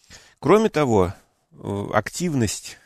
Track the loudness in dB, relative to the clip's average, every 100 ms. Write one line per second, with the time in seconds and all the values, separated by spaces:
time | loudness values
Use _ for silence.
0 | _ -20 _ -6 2 2 2 0 2 2
1 | 2 -2 _ _ _ -16 -8 -8 -2 -4
2 | -4 -6 -4 0 -2 -4 -14 -20